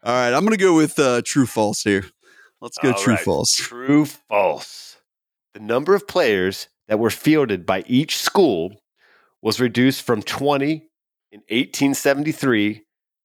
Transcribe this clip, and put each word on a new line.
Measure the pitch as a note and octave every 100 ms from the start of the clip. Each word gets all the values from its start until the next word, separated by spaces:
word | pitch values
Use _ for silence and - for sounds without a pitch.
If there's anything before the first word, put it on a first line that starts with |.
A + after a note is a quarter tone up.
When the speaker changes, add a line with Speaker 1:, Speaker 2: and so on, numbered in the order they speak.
Speaker 1:
All | -
right, | B2 B2
I'm | C3
gonna | G3+ A3
go | F#3+ D#3+
with, | D3+ -
uh, | C3+ A#2+ A#2
true | D3 B2
false | - G#2+ G#2
here. | - G2 G2 _ _ _ _ _
Let's | A#2+ -
go | C#3
Speaker 2:
All | A#2+
Speaker 1:
true | - G#2
Speaker 2:
right. |
Speaker 1:
false. | F2+ D#2+ A2+
Speaker 2:
True | - - A#2+ C3 D3 D3
false. | - _ G#2 F#2 D2 - - - - _ _ _ _ _
The | G#2
number | G#2+ A#2+ D3+ G3+
of | G3+
players | F#3 C#3+ G2+ F#2 F#2+ - _ _
that | G#2+
were | A2+
fielded | - - D#3 C3 F#2+ F2
by | F#2+ -
each | B2 D#3+ -
school | - G3+ F3 F#2 F2 G2+ _ _ _ _ _ _
was | G#2+ A2
reduced | B2 A#2 B2+ C3+
from | - A2+
twenty | G#2 - C#3 C#3+ C#3 D#3 D#3 _ _ _ _
in | G#2 _
eighteen | A2+ C#3 - C#3
seventy-three | C#3 D3 C#3 D3+ D3 C#3 A2+ G#2 A2 _ _ _ _